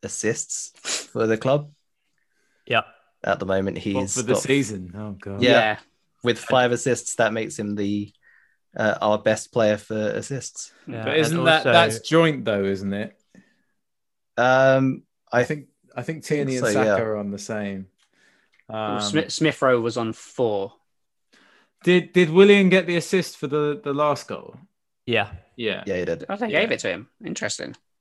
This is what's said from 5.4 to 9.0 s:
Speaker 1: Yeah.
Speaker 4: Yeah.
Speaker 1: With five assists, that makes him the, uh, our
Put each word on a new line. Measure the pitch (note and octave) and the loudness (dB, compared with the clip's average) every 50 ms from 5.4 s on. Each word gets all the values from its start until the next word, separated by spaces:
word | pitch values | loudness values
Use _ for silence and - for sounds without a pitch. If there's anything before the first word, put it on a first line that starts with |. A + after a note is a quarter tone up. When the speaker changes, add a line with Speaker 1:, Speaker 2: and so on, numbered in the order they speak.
Speaker 1:
Yeah. | A#2+ B2 | 4 6
Speaker 4:
Yeah. | A#2 A#2 A2 G#2+ G#2+ - - _ _ _ _ _ _ _ - | 6 6 4 2 0 -4 -8 _ _ _ _ _ _ _ -2
Speaker 1:
With | A#2+ A#2 - | -2 -2 -2
five | - - C3+ B2+ B2 A#2+ | -2 2 2 4 4 4
assists, | A#2+ A#2 - C3 A#2+ - - - - - | 2 0 0 0 -2 -2 -2 -6 -2 0
that | A#2 G#2+ A2 | 0 0 0
makes | A2+ A2 G#2 - - | -2 -4 -6 -8 -8
him | G#2 G#2 G#2 | -6 -6 -4
the, | G#2 G2+ G2+ G#2 G#2 G#2 - - _ _ _ _ _ _ _ _ _ _ _ _ | -4 -2 -2 -2 -4 -4 -8 -12 _ _ _ _ _ _ _ _ _ _ _ _
uh, | - A2 G#2+ - | -2 0 0 0
our | - | 0